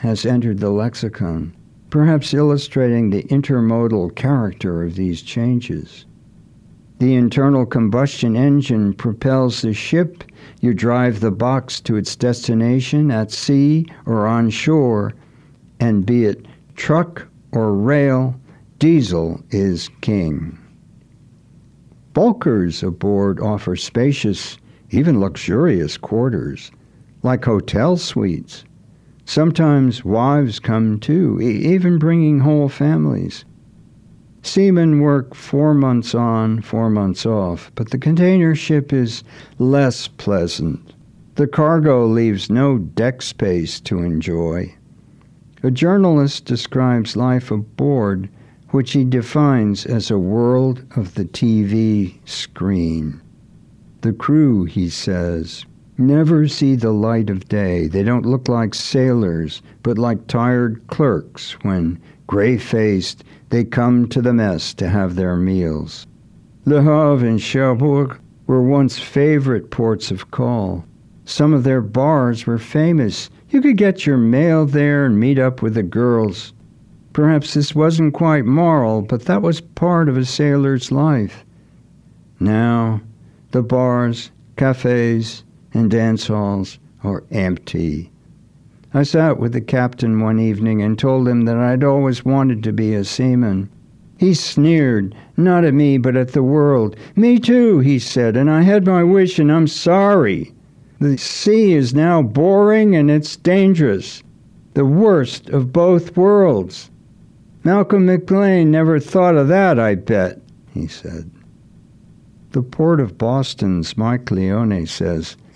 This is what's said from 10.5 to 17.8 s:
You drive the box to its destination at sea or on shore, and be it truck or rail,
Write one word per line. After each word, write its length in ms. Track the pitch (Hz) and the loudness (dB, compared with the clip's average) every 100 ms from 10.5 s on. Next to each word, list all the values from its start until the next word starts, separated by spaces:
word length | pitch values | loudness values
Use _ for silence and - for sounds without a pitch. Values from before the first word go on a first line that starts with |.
| - | -4
You 140 | 123 98 | -2 0
drive 440 | 117 120 123 104 | 0 0 0 0
the 120 | 110 | -2
box 500 | 98 120 135 131 - | -2 -2 -2 -4 -10
to 140 | - 107 | -4 -4
its 200 | 98 - | -4 -4
destination 920 | 123 120 - 113 117 131 127 151 151 | -4 -2 -2 -2 0 0 0 0 0
at 220 | 113 107 | 0 -4
sea 560 | - - 139 143 160 165 - - | -6 -2 2 2 0 -2 -10 -4
or 220 | 113 107 | -2 0
on 240 | 117 113 | 0 0
shore, 640 | 107 - 156 127 107 104 - - - - - - _ | -2 0 2 2 0 -4 -8 -20 -20 -20 -20 -20 _
and 260 | 120 104 95 | 0 0 0
be 200 | 120 107 | 0 0
it 200 | 98 - - _ - | -2 -12 -20 _ -12
truck 500 | - 156 170 - - _ _ | -2 0 0 -8 -20 _ _
or 220 | 117 110 | -2 0
rail, 640 | 101 | 0